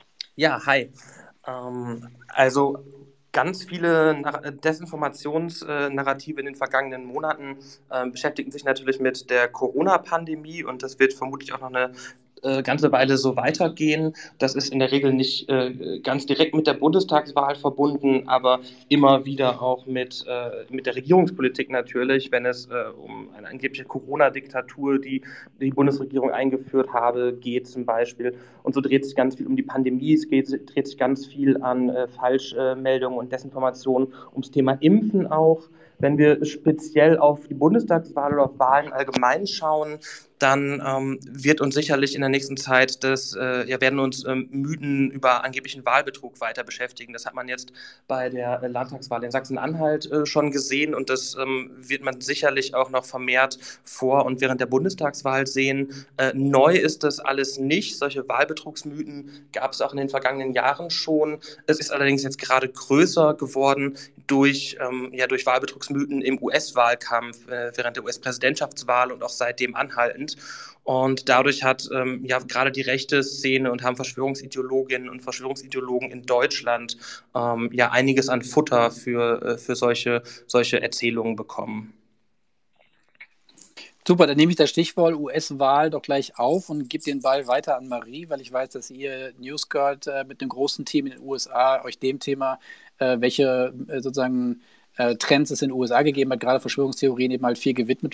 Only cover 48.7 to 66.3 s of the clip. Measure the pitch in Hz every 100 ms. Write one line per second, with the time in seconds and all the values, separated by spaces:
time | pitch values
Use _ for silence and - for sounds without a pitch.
48.7 | 120 127 131 - 117 120 131 127 131 131
49.7 | 160 156 151 156 147 147 156 147 139 131
50.7 | 135 151 139 131 131 - - 135 131 131
51.7 | 127 127 135 135 127 123 143 147 135 135
52.7 | 127 131 131 - 131 127 127 131 - -
53.7 | - - - 131 135 127 131 131 127 127
54.7 | 131 175 185 147 - 135 135 135 135 135
55.7 | 135 139 139 - - 131 135 139 139 143
56.7 | 180 156 151 151 - - 139 135 139 135
57.7 | 165 214 - 143 135 123 120 151 156 -
58.7 | 151 151 147 156 143 143 143 - - 131
59.7 | - 139 139 139 135 131 135 135 123 123
60.7 | 143 170 - - 156 156 151 - - -
61.7 | 156 151 143 139 139 135 135 - 131 127
62.7 | - - 139 185 180 151 151 135 135 135
63.7 | 139 139 139 - - - 139 139 139 -
64.7 | - 131 127 127 127 127 131 131 127 131
65.7 | - - 143 143 139 131